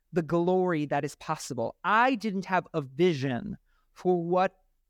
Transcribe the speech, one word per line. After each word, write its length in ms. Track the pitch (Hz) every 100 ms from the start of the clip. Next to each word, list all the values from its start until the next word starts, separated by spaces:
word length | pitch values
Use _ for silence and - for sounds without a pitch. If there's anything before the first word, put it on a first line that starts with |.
| _
the 100 | 175
glory 600 | 151 170 175 185 180 156 143
that 180 | 143
is 120 | 147 -
possible. 600 | - 156 - 120 113 -
I 320 | 180 220 254 233
didn't 300 | 220 190 -
have 200 | 180 -
a 80 | 165
vision 760 | 135 135 180 143 139 120 - - _ _ _
for 280 | - 180 180
what 320 | 170 180 190 _ _ _